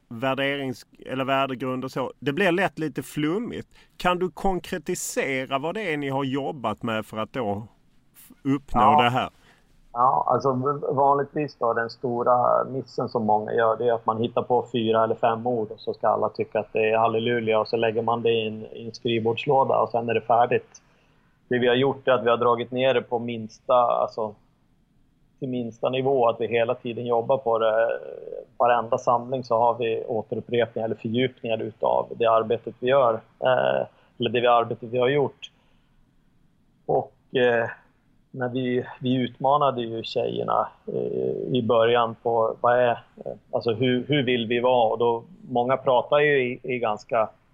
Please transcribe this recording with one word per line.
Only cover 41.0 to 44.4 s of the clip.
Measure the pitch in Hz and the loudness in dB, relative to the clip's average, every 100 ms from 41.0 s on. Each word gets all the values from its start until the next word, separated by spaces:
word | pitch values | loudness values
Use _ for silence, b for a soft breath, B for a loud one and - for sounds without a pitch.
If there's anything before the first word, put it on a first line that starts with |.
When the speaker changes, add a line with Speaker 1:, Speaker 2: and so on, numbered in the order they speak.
| 62 64 64 52 53 127 | -4 -4 -4 -4 -2 -2
Speaker 2:
i | 110 | 2
början | 117 113 120 113 113 | 2 4 4 0 -2
på | 120 117 113 113 | -2 0 0 0
vad | 120 123 | 2 2
är, | 123 113 - - | 2 0 -8 -16
eh, | - - _ | -14 -14 _
alltså | 120 117 | -4 -2
hur, | 107 127 123 123 | 0 0 0 0
hur | 147 | 0
vill | 123 123 | 0 0